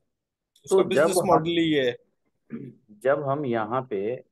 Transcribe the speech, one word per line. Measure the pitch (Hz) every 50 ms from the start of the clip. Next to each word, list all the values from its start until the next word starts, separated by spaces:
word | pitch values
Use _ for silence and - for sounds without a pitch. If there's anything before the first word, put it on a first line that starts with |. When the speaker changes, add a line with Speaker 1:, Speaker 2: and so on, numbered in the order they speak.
| _ _ _ _ _ _ _ _ _ _ _ _ _
Speaker 1:
उसका | - 185
Speaker 2:
तो | 190 180
जब | -
Speaker 1:
business | - - 151 202 180
Speaker 2:
हम, | 175 -
Speaker 1:
model | 190 165 160 160 165
ही | 170 170 165 160 151
ये | 143 131 123
है। | 120 - _ _ _ _ _ _ _ _ _ _ - - - 131 - _ _ _
Speaker 2:
जब | 104 - - 131 143 151 147
हम | 135 135 147 151
यहाँ | 127 117 113 107 107 117 131
पे | 131 127 110 98 98 110 127 127 - _